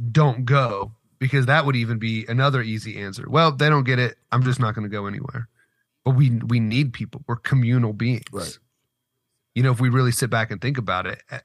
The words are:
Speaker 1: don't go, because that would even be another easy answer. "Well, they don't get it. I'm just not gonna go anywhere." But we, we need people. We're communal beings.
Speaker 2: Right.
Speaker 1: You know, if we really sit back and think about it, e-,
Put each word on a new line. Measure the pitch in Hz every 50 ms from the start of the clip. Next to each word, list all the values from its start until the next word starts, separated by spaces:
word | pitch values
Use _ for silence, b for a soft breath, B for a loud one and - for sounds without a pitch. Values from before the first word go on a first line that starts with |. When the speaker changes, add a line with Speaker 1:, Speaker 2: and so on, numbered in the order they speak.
| 120 117
Speaker 1:
don't | 107 156 151 143 117 131 127
go, | 120 143 143 131 117 104 98 101 104 110 _ _ _ _ _
because | 131 127 143 143 127
that | 123 143 160 147
would | 143 131
even | 120 117 113 117 110
be | 110 113 110 110 107 -
another | 117 127 135 143 135 127
easy | 113 110 110 110 107 110 104 101
answer. | 101 98 98 - - -
"Well, | 120 151 165 160
they | 143 131 147 151
don't | 151 143 127
get | 127 131 123
it. | 123 120 - - _ _
I'm | 113 120 127
just | 127 123 127
not | 123 107 107
gonna | 113 107 101
go | 104 104 101
anywhere." | 101 101 104 - - - 113 117 - _ _ _ _ _ _ _ _ _ _ _
But | 131 131
we, | 127 147 131
we | 117 110 113 113 120 120
need | 113 107 113 131 151 135 -
people. | - 110 - - - - -
We're | 117
communal | 117 - - 139 131 120 117 123 127 117 107 104
beings. | 101 113 120 123 107 - -
Speaker 2:
Right. | - 98 87 - - - _ _ _ _ _ _ _ _ _ _ _ _ _ _ _ _ _ _ _
Speaker 1:
You | 123 127
know, | 131
if | 123 110
we | 127 127
really | 120 131 131 123
sit | 120 - 131 110
back | 117 113 110 107
and | 107 90
think | - 127 147 131
about | 107 90 92 92 92
it, | 92 - - _ _
e-, | 123 120